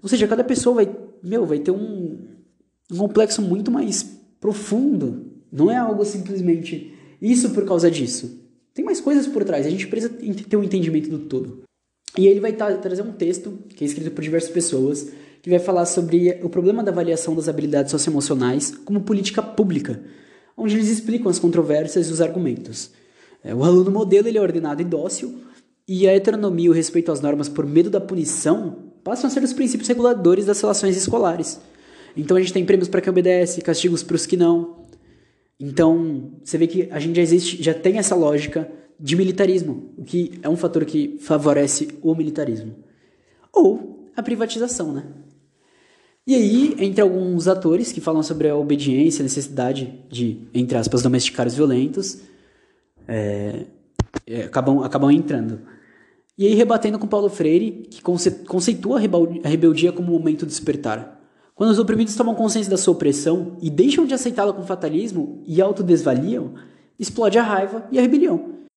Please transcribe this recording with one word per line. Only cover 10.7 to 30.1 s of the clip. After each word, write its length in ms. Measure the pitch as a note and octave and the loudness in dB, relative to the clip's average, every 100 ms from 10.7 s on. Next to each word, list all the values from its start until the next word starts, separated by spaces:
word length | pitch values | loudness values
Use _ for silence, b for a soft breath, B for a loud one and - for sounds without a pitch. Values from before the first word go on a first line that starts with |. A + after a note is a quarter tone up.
| F#3+ E3 D#3+ D3+ | 0 0 -2 -4
do 120 | D#3 | -8
todo. 420 | - C3 B2 - - _ _ _ - - | -6 -8 -8 -14 -20 _ _ _ -12 2
E 80 | G3 | 4
ele 140 | G3+ | 4
vai 120 | A3 | 2
tá, 200 | G#3+ G#3+ F#3 | -4 -2 -2
trazer 260 | F#3+ F3+ | -4 -6
um 100 | A3 | -8
texto, 460 | G3 F3 F3+ G#3 F#3+ - | -6 -4 -4 -8 -14 -18
que 160 | - | -8
é 20 | D3 | -8
escrito 240 | D3 D#3 | -6 -8
por 120 | C#3+ | -8
diversas 280 | D3+ E3 E3 | -4 -2 -2
pessoas, 640 | F3+ E3 C3+ C3+ D3 - B B B | -4 -2 0 0 -2 -8 B B B
que 100 | F3 | 0
vai 80 | F3 | 0
falar 280 | F3+ F3+ E3+ | 2 0 0
sobre 520 | - E3+ E3 F3 F3 | -2 0 2 2 0
o 60 | F3 | -4
problema 340 | F3+ F3+ A3 | 0 2 2
da 80 | G#3 | -2
avaliação 440 | F3 E3+ D#3+ E3 | -2 -2 -2 -2
das 140 | D#3+ D#3 | -4 -2
habilidades 420 | D#3 D3+ C#3+ C#3 | -4 -2 0 0
socioemocionais 840 | D3+ - D3 C#3 C#3 B2 C3 D3 - | -2 0 -2 0 0 0 0 -4 -10
como 180 | - G3+ | -4 -4
política 400 | G3+ G3+ G3 - | 0 -2 0 -4
pública, 600 | G#3 - G3+ D#3 - A#2 B B B B B - | -4 0 0 0 -4 -8 B B B B B -6
onde 180 | A3 | -2
eles 140 | G#3+ G#3+ | 0 0
explicam 420 | A3 A3 A#3 A3 | -2 -2 -2 0
as 80 | F3 | 0
controvérsias 680 | E3+ E3+ D3+ D3+ D#3 F#3+ D#3+ | 2 2 2 0 0 -2 -2
e 40 | |
os 80 | D#3+ | 0
argumentos. 680 | D#3+ E3+ D#3+ A#2+ - A2 - b b b b b | -2 0 -4 -4 -10 -14 -16 b b b b b
É, 120 | - | -8
o 80 | A2+ | 0
aluno 280 | D3+ F3+ F#3 | 6 6 6
modelo, 360 | G3 G3+ G3 A3+ | 2 4 4 4
ele 120 | A3 | 2
é 20 | |
ordenado 400 | F#3+ E3+ D#3+ D3 | 0 0 -4 -4
e 40 | |
dócil, 580 | F3 E3 E3+ - - - B B B _ - | -2 -4 -4 -8 -10 -12 B B B _ -8
e 220 | F#3 F#3+ | 2 4
a 60 | |
heteronomia 520 | G3 G3 G#3+ G#3 E3+ E3+ | 6 4 0 -2 2 4
e 40 | |
o 20 | |
respeito 400 | E3 D#3+ E3+ E3 | 4 2 -2 0
às 80 | D3 | -2
normas 280 | C#3+ D3 C#3+ | 0 -2 -2
por 180 | - C#3+ | -4 0
medo 240 | D3+ F3+ | 2 4
da 100 | G3 | 0
punição 920 | - F#3 D3+ - D3+ F#3+ F#3 - - _ | -2 -4 -4 -2 0 0 -2 -10 -18 _
passam 260 | - A#3+ C#4 | -8 -4 -2
a 20 | |
ser 120 | C4+ | 0
os 100 | - | -2
princípios 360 | - B3+ A3+ - | -2 -2 -2 -2
reguladores 580 | A#3+ A#3+ | 2 2